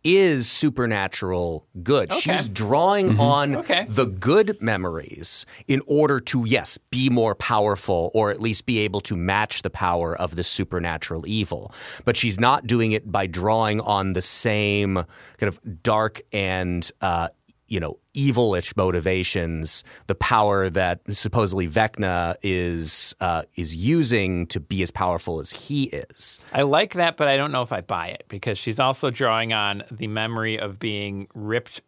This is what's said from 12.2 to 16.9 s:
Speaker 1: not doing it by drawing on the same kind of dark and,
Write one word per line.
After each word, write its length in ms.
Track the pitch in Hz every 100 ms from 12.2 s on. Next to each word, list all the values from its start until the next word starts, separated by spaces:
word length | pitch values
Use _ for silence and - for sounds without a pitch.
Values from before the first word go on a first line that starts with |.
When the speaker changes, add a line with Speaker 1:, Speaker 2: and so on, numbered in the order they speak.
| 117 98
Speaker 1:
not 280 | 120 139 113
doing 240 | 120 113
it 180 | 110 107
by 160 | 101 95
drawing 520 | 87 98 110 110 107
on 300 | 113 101 95
the 80 | 92
same 760 | - - 117 104 104 101 101 92 87 - - -
kind 100 | 104
of 120 | - 117 82
dark 380 | 117 107 110 - -
and, 560 | 104 95 92 90 87 -